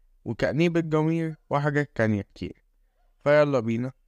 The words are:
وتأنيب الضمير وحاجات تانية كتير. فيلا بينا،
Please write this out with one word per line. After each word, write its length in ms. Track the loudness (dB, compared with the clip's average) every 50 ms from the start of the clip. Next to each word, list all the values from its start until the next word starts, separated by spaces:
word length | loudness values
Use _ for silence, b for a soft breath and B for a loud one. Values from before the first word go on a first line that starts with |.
| _ _ _ _ -10
وتأنيب 520 | -10 -6 -2 -2 0 0 2 2 2 2
الضمير 580 | 0 -2 0 0 0 2 0 0 -2 -4 -6 -8 -10 _ -4
وحاجات 420 | -2 -2 0 0 0 0 -2 -2 -2
تانية 260 | 0 0 0 0 0
كتير. 420 | -4 -8 -12 -12 -12 -12 -12 _ _ _ _ _ _ _ _ _ _ _ _ _ 0
فيلا 360 | 4 4 4 4 4 2 0
بينا، 320 | 0 0 -2 -2 -4 -6 -10 _ _